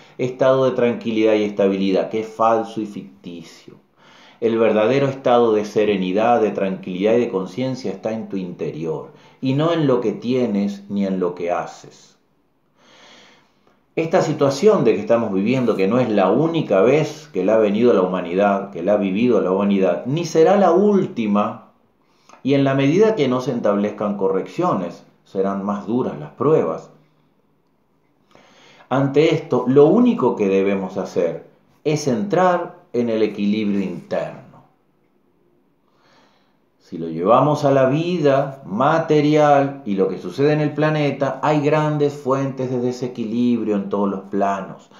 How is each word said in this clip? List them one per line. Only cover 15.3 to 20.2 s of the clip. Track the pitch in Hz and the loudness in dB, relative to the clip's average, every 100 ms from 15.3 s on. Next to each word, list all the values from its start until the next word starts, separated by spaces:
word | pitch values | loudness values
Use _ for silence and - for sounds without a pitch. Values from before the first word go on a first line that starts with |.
viviendo, | 95 104 131 120 95 | -2 0 0 0 0
que | 95 | 0
no | 120 | 0
es | 117 | 0
la | 104 92 | 2 2
única | 117 160 165 - 98 | 2 0 -2 0 2
vez | 113 147 147 - - | 4 4 0 -8 -10
que | 92 | -4
la | 92 | 0
ha | 113 | 2
venido | 104 104 120 | 2 2 2
la | 101 | 4
humanidad, | 90 92 87 90 101 98 95 | 2 -2 -4 0 0 0 -4
que | 85 | -6
la | 87 | 0
ha | 104 | 0
vivido | 101 95 123 107 | 0 0 2 2
la | 90 | 2
humanidad, | 95 101 98 92 87 120 | 0 2 2 2 0 -4
ni | 151 | -4